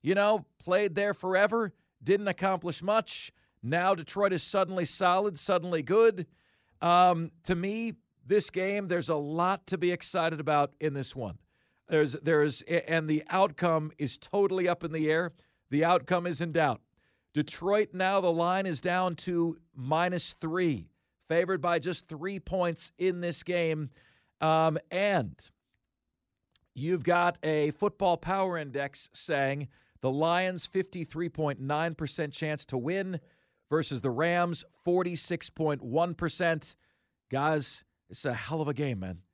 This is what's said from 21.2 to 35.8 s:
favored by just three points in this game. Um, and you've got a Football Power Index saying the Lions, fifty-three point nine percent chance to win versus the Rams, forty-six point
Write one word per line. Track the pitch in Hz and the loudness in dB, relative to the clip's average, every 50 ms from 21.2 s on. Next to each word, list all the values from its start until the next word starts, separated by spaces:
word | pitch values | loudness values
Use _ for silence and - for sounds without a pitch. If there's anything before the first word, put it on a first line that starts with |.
| _ | _
favored | _ 160 170 180 175 190 175 | _ 2 2 2 2 0 0
by | 135 175 170 170 | 0 0 0 0
just | 131 180 175 - - | 0 -4 -6 -6 -8
three | _ 165 143 156 190 202 190 | _ -12 -8 -8 -8 -8 -8
points | - - 185 190 180 175 165 - - - _ | -8 -4 -2 0 0 0 -2 -4 -10 -16 _
in | - 175 185 175 175 | -2 0 0 0 0
this | 175 170 156 - - | -4 -4 -6 -6 -6
game. | - 180 175 170 160 160 156 151 135 _ _ _ _ _ _ _ _ _ _ | -4 -2 0 0 0 -2 -2 -4 -8 _ _ _ _ _ _ _ _ _ _
Um, | 156 160 160 160 160 160 151 160 - _ | 0 2 4 4 4 2 2 0 -6 _
and | - 180 196 208 196 170 117 90 71 _ - - _ _ _ _ _ _ _ _ _ _ _ _ _ _ _ _ _ _ _ _ _ _ _ _ _ | -4 -2 0 2 2 0 0 -2 -8 _ -20 -20 _ _ _ _ _ _ _ _ _ _ _ _ _ _ _ _ _ _ _ _ _ _ _ _ _
you've | 117 135 165 185 170 120 | -8 -2 -2 -2 0 2
got | 175 175 175 175 175 170 - - | 2 4 4 4 2 0 -2 -2
a | 160 156 151 147 151 | 0 2 2 2 0
Football | 147 - 202 208 202 _ 202 185 170 | 0 0 -2 -2 -2 _ 2 2 2
Power | 165 - 165 185 196 190 190 175 | 0 0 -2 0 0 0 0 -2
Index | 165 151 139 120 143 139 139 - - - - _ | -4 -6 -6 -6 -6 -6 -6 -8 -12 -16 -14 _
saying | - - - 156 139 139 135 139 143 147 139 _ _ _ _ _ _ | -16 -6 -2 0 2 2 0 0 -4 -6 -10 _ _ _ _ _ _
the | - 131 | -2 -2
Lions, | 131 143 156 165 170 180 185 185 185 170 - | 0 2 2 2 2 2 0 -2 -4 -6 -10
fifty-three | - - 190 185 190 - 180 160 - - 160 175 165 | -4 -4 -4 -4 -4 -6 -10 -10 -8 -6 -6 -6 -6
point | - - 156 147 139 143 | -4 -2 -2 -2 -2 -4
nine | 131 135 147 151 165 170 160 | -4 -2 -2 0 0 -2 -2
percent | - 160 139 - - 156 147 | -4 -6 -8 -4 -4 -6 -6
chance | 135 - 160 151 151 147 - | -4 -6 -4 -4 -4 -6 -8
to | - 139 | -6 -6
win | 131 120 151 180 196 196 190 185 156 - _ _ _ _ _ _ _ _ _ | -4 -2 -2 -2 -2 -4 -4 -6 -8 -10 _ _ _ _ _ _ _ _ _
versus | 147 160 156 - 143 120 | 0 0 0 -2 -4 -2
the | - 131 | -2 -2
Rams, | 120 123 160 170 175 175 175 175 170 165 - - _ _ _ | 0 0 0 2 2 2 2 0 -2 -6 -10 -18 _ _ _
forty-six | 175 175 185 185 180 175 160 - - 175 165 - - | 0 0 2 0 0 -4 -6 -6 -6 -6 -6 -6 -12
point | _ - 160 151 147 135 | _ -2 0 0 0 -2